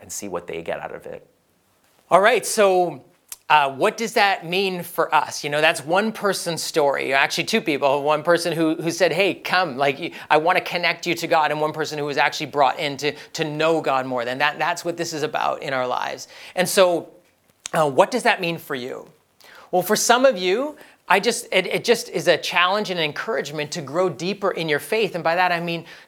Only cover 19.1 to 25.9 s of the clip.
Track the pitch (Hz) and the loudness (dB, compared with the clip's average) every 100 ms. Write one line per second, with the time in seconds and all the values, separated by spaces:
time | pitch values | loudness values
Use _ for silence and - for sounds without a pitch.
19.1 | _ _ _ - - - 180 175 214 - | _ _ _ -20 -20 -4 -2 0 0 4
20.1 | 240 269 196 180 208 294 294 - _ - | 6 6 4 0 0 -2 -8 -20 _ 2
21.1 | 190 214 233 - 196 190 185 - 226 - | 2 2 -2 0 0 2 0 2 2 0
22.1 | 180 156 151 - 180 180 208 202 180 156 | -2 2 2 2 2 2 2 -2 -2 -2
23.1 | - - 240 151 151 147 - 135 160 185 | -4 -4 -4 -4 -6 -6 -8 -6 -2 -2
24.1 | - 175 202 196 - 160 147 - 220 190 | -2 -6 -2 -2 -2 -2 -2 0 0 0
25.1 | 175 160 175 180 175 170 170 170 | 0 0 2 2 0 -2 -6 -8